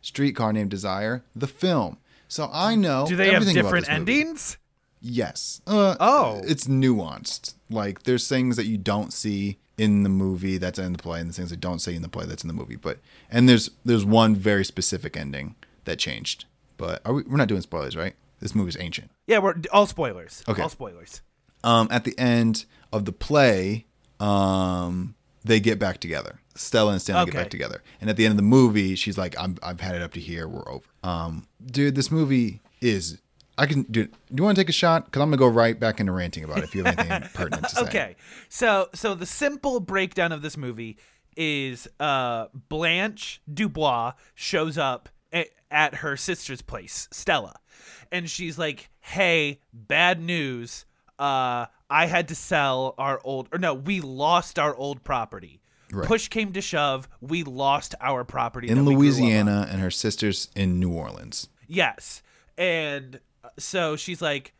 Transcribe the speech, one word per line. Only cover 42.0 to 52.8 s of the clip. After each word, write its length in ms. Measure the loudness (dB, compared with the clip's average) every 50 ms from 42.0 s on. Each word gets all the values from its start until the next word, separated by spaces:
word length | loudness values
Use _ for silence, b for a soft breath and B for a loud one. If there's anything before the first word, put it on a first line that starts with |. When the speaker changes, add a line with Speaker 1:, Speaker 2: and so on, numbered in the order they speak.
| -2 0 0 0 0 -2 -4 -4 -6 -8 _
Speaker 2:
Blanche 880 | -20 -14 _ -6 -2 0 0 2 0 0 -4 -6 -8 -12 -14 -14 -14 _ -14
Dubois 640 | -4 -4 -2 -2 -2 0 2 2 2 2 0 -2 -4 b b b b
shows 420 | b -8 -2 -2 0 0 0 -2 -2
up 300 | -2 -2 -2 -4 _ -18 _ _ _ _ -4
a-, 160 | -4 -4 -4 _ _ _ _
at 240 | 2 2 2 2 0
her 220 | -4 -6 -6 -6 -4
sister's 440 | -4 -6 -6 -6 -6 -12 -12 -12
place, 460 | -12 -14 -14 -14 -12 -10 -10 -10 -10 -10
Stella. 440 | -12 -8 -2 0 0 0 0 -4 -14 -20 B B B B B B B B B B
And 180 | -6 -6 -6 -6
she's 280 | -8 -8 -8 -8 -6 -4
like, 320 | -4 -4 -4 -8 -14 _ _ _
"Hey, 600 | _ -12 -2 0 2 2 2 2 2 0 -4 _ _ _
bad 480 | _ -20 -6 _ 2 4 4 4 2 0
news. 680 | -4 -4 -4 -4 -4 -4 -6 -8 -10 -12 -14 -16 -16 _ _ _ _ _ _ -4
Uh, 500 | -2 0 0 0 0 0 -2 -4 -6 -8 _ _ _ _
I 140 | 2 2 2 4
had 200 | 2 0 -2 -2
to 60 | -8
sell 600 | -10 -6 -2 0 2 2 2 0 0